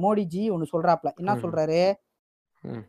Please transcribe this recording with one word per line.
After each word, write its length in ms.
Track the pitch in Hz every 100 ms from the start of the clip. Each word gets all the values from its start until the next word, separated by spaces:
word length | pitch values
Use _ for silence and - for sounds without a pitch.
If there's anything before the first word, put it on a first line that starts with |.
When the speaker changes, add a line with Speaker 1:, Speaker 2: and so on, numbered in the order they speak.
Speaker 1:
மோடிஜி 480 | 190 214 185 175 220
ஒண்ணு 140 | 175 156
சொல்றாப்ல. 420 | - 175 165 143 -
என்ன 180 | 180
Speaker 2:
ம். 40 | 214
Speaker 1:
சொல்றாரு? 540 | 233 165 156 165 185 202 _ _ _ _ _ _
Speaker 2:
ம். 200 | 139 120